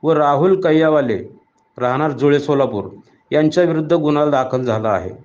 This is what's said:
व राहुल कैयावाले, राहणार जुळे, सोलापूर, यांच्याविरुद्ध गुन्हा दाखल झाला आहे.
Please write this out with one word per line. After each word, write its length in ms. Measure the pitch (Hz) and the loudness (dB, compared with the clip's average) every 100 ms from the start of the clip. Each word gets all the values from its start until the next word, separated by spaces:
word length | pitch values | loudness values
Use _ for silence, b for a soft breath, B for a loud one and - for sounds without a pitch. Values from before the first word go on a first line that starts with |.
व 100 | 147 | 0
राहुल 480 | 156 147 143 175 190 | 2 2 2 2 2
कैयावाले, 580 | 180 156 160 156 131 101 - - _ _ _ - | 2 2 4 2 0 -4 -8 -20 _ _ _ -6
राहणार 320 | 123 127 156 | -4 -2 -2
जुळे, 280 | 131 143 143 | 0 2 2
सोलापूर, 440 | 143 139 131 104 92 - b b b | 0 0 0 -2 -8 -14 b b b
यांच्याविरुद्ध 600 | 147 156 156 175 156 151 | 0 0 2 0 0 0
गुन्हा 340 | 170 151 147 151 | 0 0 0 0
दाखल 360 | 143 127 131 | 0 -2 -4
झाला 260 | 123 110 110 | -2 -2 -2
आहे. 220 | 98 90 - | -4 -4 -14